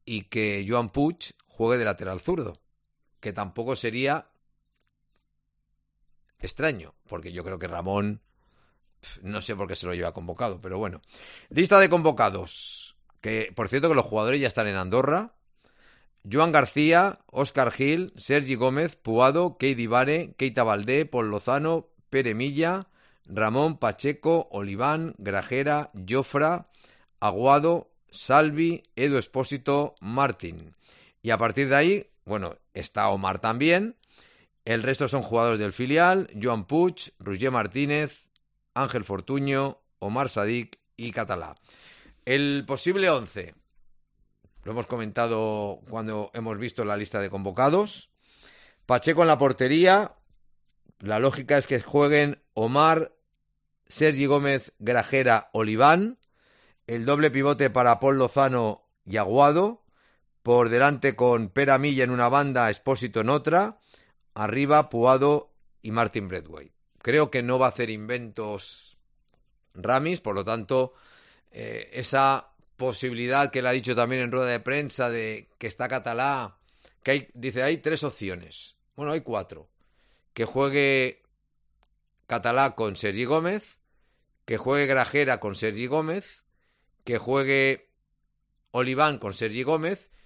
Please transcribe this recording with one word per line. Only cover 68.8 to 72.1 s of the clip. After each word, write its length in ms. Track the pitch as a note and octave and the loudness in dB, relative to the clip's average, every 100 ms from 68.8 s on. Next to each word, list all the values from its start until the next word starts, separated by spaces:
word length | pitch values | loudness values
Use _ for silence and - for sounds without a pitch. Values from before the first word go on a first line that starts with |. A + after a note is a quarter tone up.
| - _ _ _ _ _ _ _ _ | -20 _ _ _ _ _ _ _ _
Ramis, 460 | F2+ G#2 C3 D#3 F3+ | -6 0 0 0 -4
por 160 | G#2+ G2 | -6 -6
lo 80 | |
tanto, 500 | G2 A2+ G2+ C3 B2+ - _ - _ _ _ | -4 -6 -2 0 -2 -6 _ -20 _ _ _
eh, 400 | A2+ A2+ A2+ A2 | -16 -12 -12 -12
esa 520 | B2+ - | -12 -4